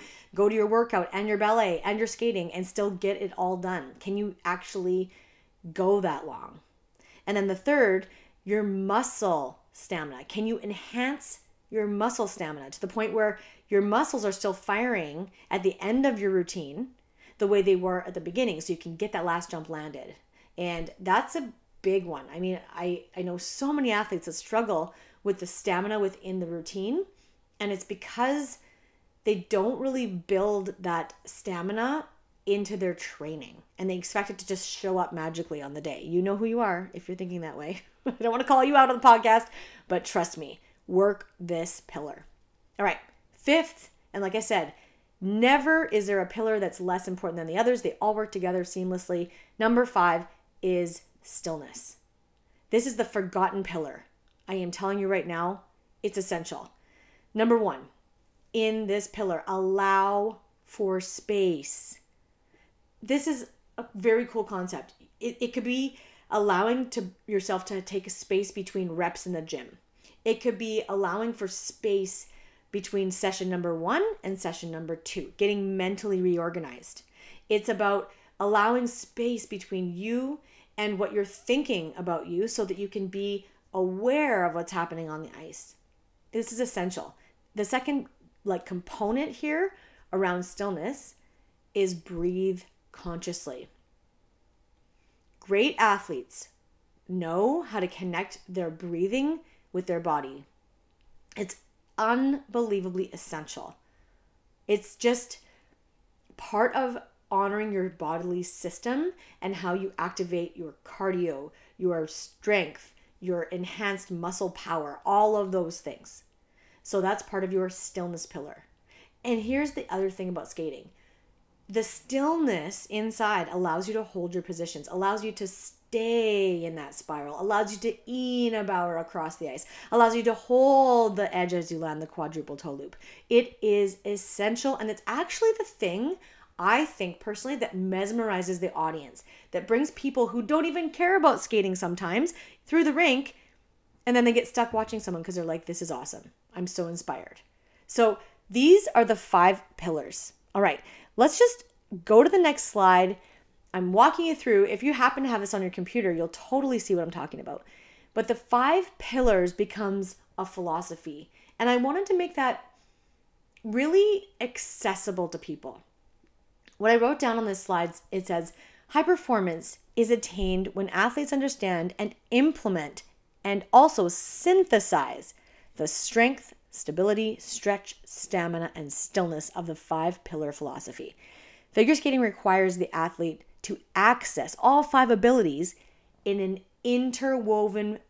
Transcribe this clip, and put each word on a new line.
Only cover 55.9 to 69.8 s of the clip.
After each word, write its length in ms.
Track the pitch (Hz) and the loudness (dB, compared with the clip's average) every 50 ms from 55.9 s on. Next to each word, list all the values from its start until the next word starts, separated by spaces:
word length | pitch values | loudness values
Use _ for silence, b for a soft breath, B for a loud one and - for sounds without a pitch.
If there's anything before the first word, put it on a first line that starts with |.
| _ _ | _ _
it's 160 | - 202 - | -8 -6 -4
essential. 540 | 202 180 - 180 165 165 - 151 - - - b b b b b b b b b b b b - | -4 -4 -4 -4 -6 -6 -8 -10 -12 -12 -16 b b b b b b b b b b b b -2
Number 200 | 214 226 233 233 233 | 2 4 4 4 4
one, 220 | 214 180 135 131 135 - _ _ _ _ _ _ _ _ _ _ _ _ | 4 0 -2 -4 -10 -20 _ _ _ _ _ _ _ _ _ _ _ _
in 360 | - 226 220 220 220 220 220 | -2 0 0 0 0 0 -2
this 200 | 196 202 208 202 | -2 -2 -2 -4
pillar, 360 | - - 220 208 190 170 - - | -6 -6 -4 -2 -2 -2 -4 -4
allow 920 | - 190 190 190 190 190 196 196 190 196 190 196 196 202 202 208 220 220 - _ _ _ _ _ | -4 -2 0 0 0 2 2 4 4 6 6 4 4 2 2 0 -2 -4 -8 _ _ _ _ _
for 340 | - - - 208 190 185 185 | -16 -6 -2 0 0 0 0
space. 1000 | 185 - - - - - 208 202 190 185 165 139 139 - - - - - - - _ _ _ _ _ _ _ _ b b b b b b b _ _ _ _ _ 214 | -2 -6 -8 -8 -4 -2 0 2 2 2 2 0 -4 -8 -10 -10 -10 -12 -14 -16 _ _ _ _ _ _ _ _ b b b b b b b _ _ _ _ _ -4
This 240 | 208 269 285 285 | -2 0 0 0
is 220 | 320 294 247 240 - _ _ _ _ _ | -2 -4 -4 -6 -12 _ _ _ _ _
a 80 | - 233 - - | -14 -14 -12 -10
very 320 | 202 185 233 226 233 240 | -2 2 4 4 4 2
cool 180 | 240 - 226 202 | -2 -4 -6 -6
concept. 500 | - 202 185 180 180 185 139 - - - _ - _ _ _ | -4 -6 -6 -6 -6 -8 -10 -14 -16 -20 _ -20 _ _ _
It, 180 | 214 240 240 - | -8 -8 -6 -4
it 140 | 247 240 - | -6 -4 -4
could 100 | 262 214 | -4 -4
be 340 | 240 247 262 269 269 B B B B B B B B | -2 -2 -2 -2 -4 B B B B B B B B
allowing 580 | - 208 208 208 185 180 208 226 247 262 254 247 | -2 0 2 2 2 2 2 2 0 0 -2 -4
to 220 | - 240 190 180 - _ _ | -6 -6 -8 -8 -10 _ _
yourself 380 | - 208 196 190 - 190 190 - | -4 -4 -2 -2 -2 -4 -4 -4
to 160 | - 202 190 185 | -6 -8 -8 -8
take 240 | - 196 190 185 | -6 -6 -8 -6
a 40 | 196 | -8
space 400 | - - - - 196 190 202 190 | -10 -12 -6 -2 -2 -2 -2 -2
between 380 | - 208 190 - - 196 185 175 | -6 -10 -10 -6 -6 -4 -4 -4
reps 380 | 165 170 175 170 170 - - | -2 -2 -2 -2 -2 -6 -6
in 60 | 180 180 | -6 -6
the 80 | 165 | -6
gym. 360 | 160 165 160 131 123 - - - | -6 -8 -8 -10 -10 -14 -20 -20